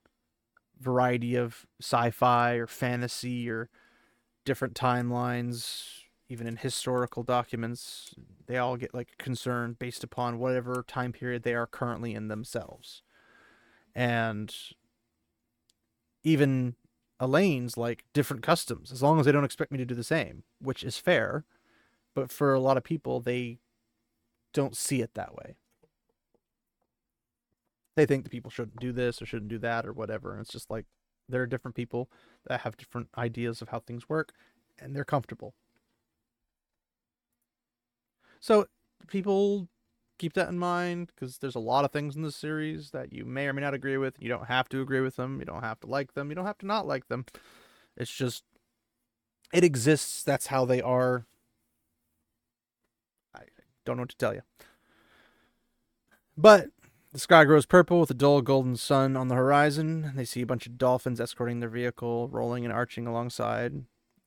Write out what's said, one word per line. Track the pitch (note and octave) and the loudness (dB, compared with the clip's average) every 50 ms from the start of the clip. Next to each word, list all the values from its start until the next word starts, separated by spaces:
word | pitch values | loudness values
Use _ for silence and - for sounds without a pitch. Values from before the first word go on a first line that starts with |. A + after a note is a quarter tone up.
| _ _ _ _ _ _ _ _ _ _ _ _ _ _ _ - | _ _ _ _ _ _ _ _ _ _ _ _ _ _ _ -8
variety | B2+ B2+ B2 B2 B2+ B2 B2 A#2+ A#2+ A#2+ B2 | -4 0 2 4 4 4 2 0 -2 -2 -2
of | B2 A#2+ A2+ - - - _ _ - | -2 -2 -4 -6 -14 -20 _ _ -16
sci-fi | - - B2+ A#2 A#2+ A#2 - - B2 B2 B2 A#2+ A#2+ A#2+ A#2+ | -4 0 2 2 2 2 2 2 4 4 6 4 4 2 0
or | A#2 A#2 - | -2 -4 -6
fantasy | - - C3 B2 B2 B2 B2 A#2+ - - A#2+ B2 B2 A#2+ A#2 A#2 | -6 -4 -4 -2 -2 -2 -4 -6 -6 -8 -8 -6 -6 -6 -6 -4
or | A2+ A2+ A#2+ - _ _ _ _ _ _ _ _ _ _ _ _ _ _ - | -6 -6 -8 -10 _ _ _ _ _ _ _ _ _ _ _ _ _ _ -4
different | C#3 C3 - C3 - - | -4 -4 -2 -4 -6 -4
timelines, | - C3 B2+ B2 B2 A#2+ B2 A#2+ A#2+ B2 B2 B2 A#2+ A#2+ A#2+ A#2+ A#2 - - - - - - - - - _ _ _ _ - | -2 0 0 0 0 0 -2 -2 -2 -2 -2 -2 -4 -4 -6 -6 -8 -10 -10 -10 -12 -14 -16 -18 -20 -20 _ _ _ _ -14
even | B2 A2+ A#2 | -12 -10 -8
in | A#2 A2+ | -8 -8
historical | - - B2+ - - - C3 B2+ B2 B2 - - B2 A#2 | -6 -6 -6 -6 -4 -2 -2 0 0 -2 -4 -6 -6 -2
documents, | B2+ B2 B2 A#2+ - B2 A2+ A#2 A#2 A#2+ - - - - - - - - - - - - - - | 0 0 0 0 -2 -6 -6 -6 -6 -8 -8 -12 -14 -16 -16 -18 -20 -20 -20 -20 -20 -20 -18 -10
they | - B2 B2+ | -6 -4 -2
all | B2 B2+ B2+ | -2 -2 -4
get, | A#2+ B2 - - | -4 -8 -8 -8
like, | B2 A#2+ - _ - | -10 -10 -12 _ -12
concerned | - C3 B2 - - B2+ B2 A#2+ A#2+ A#2+ A2+ - | -8 -6 -6 -4 -4 -4 -2 -2 -4 -6 -8 -8
based | B2 B2 - - - | -8 -10 -10 -10 -14
upon | - - B2+ B2 A#2+ A#2+ A#2 | -10 -6 -4 -4 -4 -4 -2
whatever | B2+ B2+ B2+ B2+ A#2 B2 B2+ B2+ - | -2 -2 -2 -2 -2 -4 -6 -6 -6
time | - - C3 B2 B2 | -6 -6 -6 -4 -6
period | A#2+ - B2+ B2 B2 A#2+ | -6 -6 -6 -6 -6 -4
they | - B2 A#2+ | -2 -2 -2
are | A#2+ A#2 | -2 -4
currently | - - - B2+ A#2+ A2+ - A#2+ A#2 G#2+ | -6 -6 -6 -6 -6 -6 -6 -6 -8 -8
in | G#2+ G#2+ G#2+ | -8 -8 -8
themselves. | G#2+ G#2+ A#2+ - - A#2 - - - - - - - - _ _ _ _ _ _ _ _ _ _ _ _ _ _ _ _ _ _ - | -8 -8 -8 -8 -8 -8 -8 -10 -16 -20 -20 -20 -20 -20 _ _ _ _ _ _ _ _ _ _ _ _ _ _ _ _ _ _ -4
And | A#2+ B2 A#2+ A#2+ A#2 A2+ A2+ G#2+ G#2+ G#2+ - - - - - - _ _ _ _ _ _ _ _ _ _ _ _ _ _ _ _ _ _ _ _ _ _ _ _ _ _ _ _ _ | -2 0 0 0 0 0 -2 -4 -6 -8 -10 -12 -14 -16 -18 -20 _ _ _ _ _ _ _ _ _ _ _ _ _ _ _ _ _ _ _ _ _ _ _ _ _ _ _ _ _
even | - D#3+ D#3+ C#3 D3 C3+ C3 B2+ B2+ A#2+ A#2+ - _ _ _ _ _ _ _ - | 2 4 4 6 6 4 4 2 0 -2 -4 -8 _ _ _ _ _ _ _ -4
Elaine's, | C3 C3 C#3 E3+ G3+ F#3 C#3+ B2 B2 A#2 - | -2 2 4 4 4 4 2 0 -2 -6 -6
like, | A#2 A#2 A#2+ A#2 - - _ | -4 -4 -4 -6 -8 -8 _
different | - C#3+ C3 - C#3 A2 | 0 0 0 0 -2 -2
customs, | - D#3+ E3+ - - - - - - C3 | 0 0 0 0 0 -6 -8 -10 -12 -14
as | C3+ B2 | -4 2
long | C3+ D3 D#3+ D#3 | 4 4 4 6
as | B2+ | 6
they | D3 | 4
don't | C#3 D3 C#3+ | 4 4 2
expect | B2+ - - D3+ - | 0 -2 -6 -6 -6
me | C#3+ C3 | -6 -6
to | B2 | -6
do | B2 A#2+ | -6 -6
the | A#2+ | -6
same, | A2+ - D#3+ D#3+ G#2+ D2 C2 C#2 - _ _ - | -4 -2 -2 -2 -2 -4 -10 -16 -20 _ _ -10
which | C#3 C3+ - - | -6 -6 -6 -6
is | - A#2+ - - | -6 -10 -8 -4
fair. | - F3+ E3+ A#2+ G#2 - - D3+ - _ _ _ _ _ _ _ _ _ _ _ _ _ | 0 2 2 2 2 0 -4 -6 -8 _ _ _ _ _ _ _ _ _ _ _ _ _
But | - C#3+ B2+ - | -6 -6 -6 -4
for | - - D3 C#3 | -2 0 2 4
a | C3+ C3 | 4 4
lot | C3 C3+ C3+ | 4 4 4
of | C3 | 2
people, | - - E3 D3 - B2+ B2+ B2 | 0 -2 -4 -4 -4 -4 -4 -4
they | A#2+ B2 B2 B2 B2 A#2+ A#2+ - _ _ _ _ _ _ _ _ _ _ _ _ _ _ _ _ _ _ | -2 -2 -2 -2 -4 -6 -10 -14 _ _ _ _ _ _ _ _ _ _ _ _ _ _ _ _ _ _
don't | - D3 C#3 C3+ A#2 | -2 -2 -2 -2 -4
see | - - - C#3+ B2 | -6 -4 -2 -2 -2
it | A2 - - | -2 -4 -6
that | G#2 - - - | -10 -10 -10 -12
way. | - - - - _ _ _ _ _ _ _ _ _ _ _ _ _ _ _ _ _ _ _ _ _ _ _ _ _ _ _ _ _ _ _ _ _ _ _ _ _ _ _ _ _ _ _ _ _ _ _ - | -16 -18 -18 -20 _ _ _ _ _ _ _ _ _ _ _ _ _ _ _ _ _ _ _ _ _ _ _ _ _ _ _ _ _ _ _ _ _ _ _ _ _ _ _ _ _ _ _ _ _ _ _ 2
They | D#3 D3 | 4 4
think | - C#3 C3+ - | 4 4 0 -2
that | - | -6
people | - A#2+ - A2+ | -12 -12 -12 -10
shouldn't | - - A#2 G#2 - - | -10 -10 -10 -10 -10 -8
do | B2 B2+ | -8 -6
this | A#2+ B2+ B2 A#2+ A#2 - | -2 -2 -2 -2 -2 -4
or | A2+ | -8
shouldn't | - - A2+ G#2 G#2 | -8 -8 -8 -8 -8
do | A#2 G#2+ | -8 -6
that | B2 A#2 A#2 A#2 - | -4 -2 -2 -4 -4
or | G#2 | -6
whatever. | - - A2 G2+ A2 A#2 - F#2+ | -8 -8 -8 -6 -8 -8 -8 -10
And | G#2 G#2 | -12 -12
it's | A2 - | -12 -14
just | - A#2 - - | -14 -14 -12 -10
like, | A2+ A2 - _ _ _ _ _ _ _ _ - | -10 -10 -10 _ _ _ _ _ _ _ _ -4
there | B2+ B2+ | -2 -2
are | B2+ | -2
different | A#2+ C3+ - - B2+ - | -2 -4 -6 -8 -8 -8
people | C#3 C3 - - A#2+ B2+ - _ _ _ _ _ _ - | -8 -8 -6 -6 -6 -6 -8 _ _ _ _ _ _ -8
that | - B2+ - | -6 -6 -4
have | - A#2+ - | -4 -6 -10
different | - - - - A#2+ A2+ - - | -10 -14 -12 -10 -10 -10 -10 -8
ideas | A#2 A#2+ A#2+ A#2 A#2+ A#2+ A#2 A2+ - | -6 -6 -6 -4 -4 -6 -6 -6 -8
of | A2 - | -10 -10
how | A#2 A#2 | -12 -12
things | - - A#2+ A#2+ - - | -10 -12 -14 -12 -8 -6
work, | D#3 D#3+ D3+ - - _ _ _ _ _ _ _ _ - | -4 -4 -4 -6 -10 _ _ _ _ _ _ _ _ -18
and | - C3 C#3 | -14 -10 -8
they're | C#3+ C#3 | -8 -4
comfortable. | - D3+ C3+ - - A#2+ - A2 G#2 - _ _ _ _ _ _ _ _ _ _ _ _ _ _ _ _ _ _ _ _ _ _ _ _ _ _ _ _ _ _ _ _ _ _ _ _ _ _ _ _ _ _ _ _ _ _ _ _ _ _ _ _ _ _ _ _ _ | -2 -2 -2 -2 -4 -12 -14 -14 -16 -18 _ _ _ _ _ _ _ _ _ _ _ _ _ _ _ _ _ _ _ _ _ _ _ _ _ _ _ _ _ _ _ _ _ _ _ _ _ _ _ _ _ _ _ _ _ _ _ _ _ _ _ _ _ _ _ _ _
So | - - A3 G#3 G3 - _ _ _ _ _ _ - | 2 4 6 6 4 2 _ _ _ _ _ _ -12
people | - - G3 F3+ G3+ F#3+ G3 G3+ G3+ G3+ G3 F3 - _ _ _ _ _ _ _ _ _ - | -6 -4 -2 0 2 2 2 2 2 0 -2 -4 -8 _ _ _ _ _ _ _ _ _ -8
keep | E3+ D#3 - | -8 -4 -2
that | F#3+ E3+ - | -2 -2 -2
in | F3+ F3 | -2 -4
mind, | F3 F3 F3 F3 F3+ F3 F3 F3 E3+ - _ | -2 -2 -2 -2 -2 -4 -6 -6 -10 -12 _
'cause | - C3 B2+ - - | -12 -12 -12 -10 -10
there's | C#3+ C3 A#2+ | -8 -8 -6
a | A#2+ | -6
lot | A2 A2+ B2+ C#3 C#3+ | -2 0 2 2 2
of | C3+ | 2
things | - D3 D3 D3 C#3 | 0 -2 -4 -4 -6
in | D3+ | -6
this | D#3+ D3 - | -6 -8 -8
series | - D3+ D3+ D#3 D#3 D#3 D#3 D#3 D#3 D3 - | -8 -8 -6 -6 -6 -6 -6 -8 -10 -12 -12
that | - C3 C3 C#3 | -12 -12 -12 -12
you | C3 B2+ A#2 | -12 -12 -10
may | B2 B2+ C3+ C#3+ C#3 | -8 -6 -4 -4 -4
or | |
may | C3+ C#3 | -2 -2
not | C#3+ C#3+ C#3 | -2 -4 -4
agree | B2+ C3+ C#3 C3+ | -4 -2 -2 -2
with. | C3+ C3+ C3 - - | -2 -2 -4 -6 -6
You | - A#2 | -6 -6
don't | B2 - A2+ | -6 -4 -4
have | A#2 B2 C3 C3 - | -2 0 0 0 0
to | C3+ C3+ | -2 -4
agree | C3 C3+ C3+ C3 | -2 -2 0 0
with | C3 C3 - | 0 -2 -4
them. | - B2+ C3 C3+ C3 | -6 -6 -6 -6 -8
You | - | -8
don't | - E2 - | -10 -8 -8
have | A#2+ A2 A2+ - | -8 -8 -8 -10
to | - | -8
like | A2 C3 C#3+ C#3 - | -6 -4 -4 -4 -6
them. | - C#3+ C#3 D3 | -8 -8 -8 -8
You | D3+ | -6
don't | F#3 F#3 | -6 -6
have | G#3 G3+ - | -8 -8 -8
to | F#3+ | -6
not | G3 G#3+ G#3+ F3 | -4 -2 -2 -2
like | D3 C#3 B2+ - - | -2 -4 -4 -4 -6
them. | A#2+ C3 B2+ - - - - - - - - _ _ _ _ _ - | -6 -6 -8 -10 -16 -20 -20 -20 -20 -20 -20 _ _ _ _ _ -12
It's | - A#2 - - | -10 -10 -8 -6
just, | - C3 A#2+ - - - _ _ _ _ _ _ _ _ _ _ _ _ _ _ _ _ _ _ _ _ _ | -4 -4 -4 -4 -8 -14 _ _ _ _ _ _ _ _ _ _ _ _ _ _ _ _ _ _ _ _ _
it | - F3 F3+ | 4 6 6
exists. | E3 C#3 A#2+ A2+ D3+ D#3 - - - - - | 6 6 4 4 4 4 4 2 -4 -8 -6
That's | - D3 C#3 - - - | -2 -2 0 0 0 0
how | C3+ C3 B2+ | 0 2 4
they | B2 B2+ B2+ | 4 2 2
are. | - B2+ B2+ B2+ B2+ B2+ B2+ B2 A#2 _ _ _ _ _ _ _ _ _ _ _ _ _ _ _ _ _ _ _ _ _ _ _ _ _ _ _ _ _ _ _ _ _ _ _ _ _ _ _ _ _ - | 2 2 2 2 4 2 0 0 -4 _ _ _ _ _ _ _ _ _ _ _ _ _ _ _ _ _ _ _ _ _ _ _ _ _ _ _ _ _ _ _ _ _ _ _ _ _ _ _ _ _ -20
I | - - _ _ _ _ _ _ _ - | -20 -20 _ _ _ _ _ _ _ -8
don't | B2 B2 | -6 -6
know | B2 | -6
what | B2 B2 | -6 -8
to | - | -6
tell | - B2 G#2+ G2+ | -4 -4 -4 -4
you. | F#2+ - _ _ - - _ _ _ _ _ _ _ _ _ _ _ _ _ _ _ _ _ _ _ _ _ _ _ _ _ _ _ _ _ _ _ _ _ - | -4 -12 _ _ -20 -20 _ _ _ _ _ _ _ _ _ _ _ _ _ _ _ _ _ _ _ _ _ _ _ _ _ _ _ _ _ _ _ _ _ 2
But | D3+ E3 G#3+ G#3 F3+ - - - _ _ - _ _ _ _ | 8 12 12 12 12 8 2 -10 _ _ -20 _ _ _ _
the | - C3+ | -10 -4
sky | - - F3 D#3+ D3+ | 6 10 10 10 12
grows | C#3 D#3 D3 - | 12 10 8 8
purple | - F3+ F3+ E3 - F3 E3+ | 10 10 8 10 8 6 4
with | D#3 - | 4 4
a | B2+ | 2
dull | B2 C#3+ C#3+ C#3+ C#3 | 4 6 6 8 6
golden | A#2 C#3 C3+ C3+ B2+ B2+ B2 | 6 4 4 4 4 2 -2
sun | A#2 - - C#3 C3+ C3+ C3+ C3+ | -2 0 2 4 4 4 4 2
on | C3 B2+ B2+ | 0 0 0
the | B2 | 2
horizon. | B2+ B2+ C3+ C#3+ D3 D3 D3+ C#3+ D#3 D#3 D#3 D#3+ D#3+ D3+ C#3+ C3+ | 4 4 6 6 6 6 4 4 2 0 -2 -2 -2 -4 -4 -4
They | C3+ A#2+ | -6 -6
see | - - B2 | -4 -4 -4
a | B2 | -2
bunch | A2+ B2+ A2+ - | -2 -2 -4 -4
of | A#2+ B2 A#2+ | -8 -2 2
dolphins | C3 B2+ B2+ A#2+ - C3 A#2+ A#2 | 4 4 4 4 0 -2 -2 -4
escorting | A#2 - - - A#2+ A#2+ A#2+ A#2+ | -4 -6 -4 -4 -4 -4 -4 -4
their | A#2+ A2+ | -6 -6
vehicle, | A2+ A#2+ B2 A#2+ - - A#2+ A#2+ A#2 A#2+ A#2 A#2 | -4 -4 -4 -4 -4 -4 -4 -2 -2 -2 -2 -4
rolling | A#2 A#2 A#2 A#2+ B2 B2 A#2+ | -4 -4 -2 -2 -2 -4 -4
and | A#2 | -2
arching | G#2+ A#2 A#2+ - - A#2 A#2+ | -2 -2 -4 -4 -6 -8 -6
alongside. | A#2 A#2 A#2 A#2+ B2 - - A2+ A2 A2 A2+ A#2+ B2 | -4 -4 -4 -4 -4 -4 -4 -2 -2 -2 -2 -4 -4
And | C#3+ C#3 B2+ - _ _ _ _ _ _ _ | -6 -8 -12 -14 _ _ _ _ _ _ _